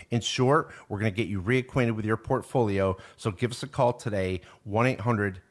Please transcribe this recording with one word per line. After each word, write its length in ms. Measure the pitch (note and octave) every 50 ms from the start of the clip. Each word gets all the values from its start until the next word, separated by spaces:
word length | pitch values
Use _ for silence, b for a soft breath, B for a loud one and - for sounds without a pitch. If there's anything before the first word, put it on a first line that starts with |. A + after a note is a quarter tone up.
| B B
In 120 | A#2+ A#2
short, 480 | - - - - B2+ C3 D3 E3 - - B B B B
we're 100 | G#2 G2
gonna 120 | G#2+ A2+
get 180 | F#2 A2+ G#2+ E2
you 140 | G2+ F#2+
reacquainted 540 | F2 A2 B2+ C3 B2 - - C#3 A#2+ A#2 A2
with 100 | G#2+ G#2+
your 100 | G#2+ A2
portfolio, 800 | - - - C3 A#2 - - - C3 A#2 G#2 G2 G2 F#2+ F#2+ - - B B B B
so 120 | - A2+
give 200 | F2+ - B2 A2+
us 120 | B2 -
a 40 | D3+
call 260 | - - C#3 B2+ A#2+
today, 480 | A#2+ - - A2+ G2+ G2 F#2+ F#2 F#2 F2+ B B B B B
one 220 | G#2 G2 A2+ A#2+
eight 140 | C3 B2+ -
hundred 400 | G2+ A#2+ A#2 G#2 G2+ G2 F#2 F#2 - _